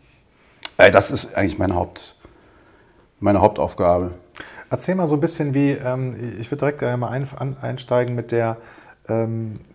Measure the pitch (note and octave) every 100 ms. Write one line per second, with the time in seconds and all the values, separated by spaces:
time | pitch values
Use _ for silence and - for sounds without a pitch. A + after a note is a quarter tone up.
0 | _ _ _ _ _ _ - - F#2 G2
1 | - C3 - - G2 - F#2+ F2+ F2+ -
2 | - - - - - _ _ _ _ _
3 | _ - G2+ G2 F#2+ - F2 - F2+ F2+
4 | F2 E2+ - - - - - - - F#3
5 | E3 D3 D#3+ - D3 C3+ C#3+ C#3 B2+ C3
6 | B2+ G#2+ A#2+ G2 A2+ C#3 C#3 D3 B2 B2
7 | A#2 B2+ C3+ - C3+ C3+ B2 B2+ - B2
8 | B2 A#2+ A#2 A#2 A2+ A2+ - - - -
9 | - A2+ A2+ A2+ A2+ G#2 -